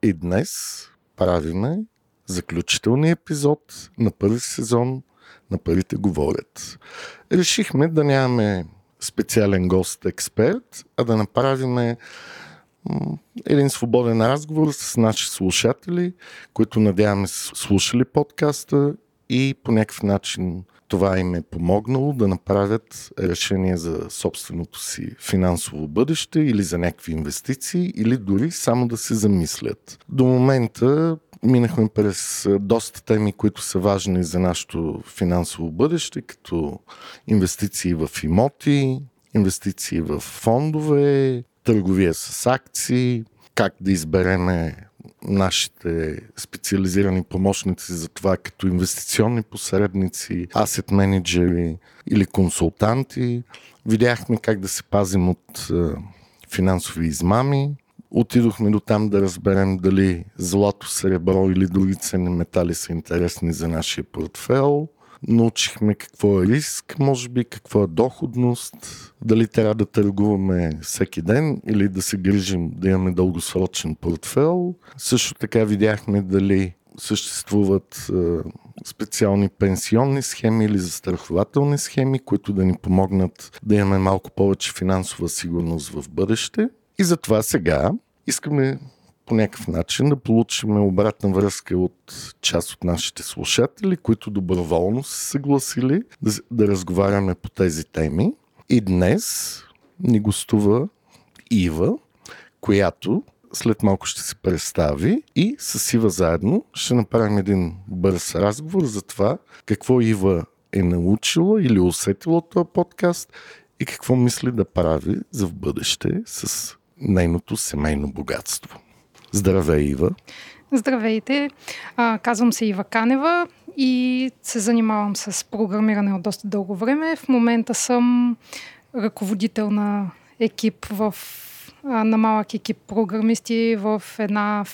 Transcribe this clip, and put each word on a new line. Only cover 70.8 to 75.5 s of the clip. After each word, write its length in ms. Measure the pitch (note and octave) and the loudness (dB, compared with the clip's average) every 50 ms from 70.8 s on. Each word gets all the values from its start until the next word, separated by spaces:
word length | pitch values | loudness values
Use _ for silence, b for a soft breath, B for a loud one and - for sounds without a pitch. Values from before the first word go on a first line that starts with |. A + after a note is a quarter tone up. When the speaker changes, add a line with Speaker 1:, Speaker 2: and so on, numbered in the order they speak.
Speaker 1:
всеки 400 | D#2 - - - G2 - - - | -8 -10 -2 -2 -2 -2 -2 -6
ден 400 | E2 E2+ G#2+ C3 D#3 D#3 C#3 - - - | 0 2 2 2 4 0 -2 -4 -4 -2
или 220 | A2 G#2 G2 G2+ | 0 2 2 2
да 120 | F#2 F#2+ | 0 -2
се 160 | F#2 - - G2 | -4 -4 -4 -2
грижим 520 | F2+ F#2+ G2+ G2+ F#2 F#2 G2 F2+ E2+ D#2+ - | 2 2 2 2 2 0 -2 -2 -2 -4 -4
да 160 | - F2 F#2+ | -2 2 2
имаме 220 | F#2+ F#2 F#2 F#2 | 2 4 2 0
дългосрочен 840 | F2+ F2 F#2 F#2 E2+ F2 - - - F2+ F#2 F2+ - - - E2 D#2 | 2 2 2 2 2 -2 -6 -4 -2 -2 -2 -2 -2 -6 -6 -6 -6
портфейл. 800 | - - E2+ E2+ D#2 - - - C3+ C#3+ D#3+ F3 F3+ F3 F3+ F3+ _ B B B C3+ | -4 -4 -4 -4 -4 -6 -4 0 2 2 2 2 0 -2 -4 -6 _ B B B -12
Също 360 | - - - B2 - - - | -4 0 0 0 0 -2 -6
така 300 | _ - G#2+ | _ -10 0